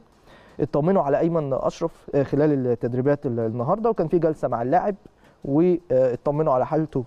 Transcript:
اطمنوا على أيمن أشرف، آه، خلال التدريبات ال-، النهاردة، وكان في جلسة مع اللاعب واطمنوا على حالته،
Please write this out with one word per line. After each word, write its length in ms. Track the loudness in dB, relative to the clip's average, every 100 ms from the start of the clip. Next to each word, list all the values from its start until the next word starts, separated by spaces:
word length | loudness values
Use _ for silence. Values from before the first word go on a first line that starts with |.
| _ _ -20 -20 -14 -6
اطمنوا 420 | -2 0 2 2
على 160 | 2 2
أيمن 340 | 2 0 -2
أشرف، 580 | -2 -4 -4 -8 -8 -4
آه، 80 | -2
خلال 440 | 0 2 2 2 0
التدريبات 600 | -2 -2 -2 0 0 -2
ال-، 140 | -4
النهاردة، 500 | -4 -4 -2 -2 -2
وكان 180 | -2 0
في 100 | 0
جلسة 300 | 0 -2 -4
مع 140 | -4
اللاعب 320 | 0 0 0 -6 -12 _ _ _
واطمنوا 1080 | -2 2 2 2 0 2 2 0 -2 0 2
على 140 | 0 0
حالته، 380 | -2 -2 -4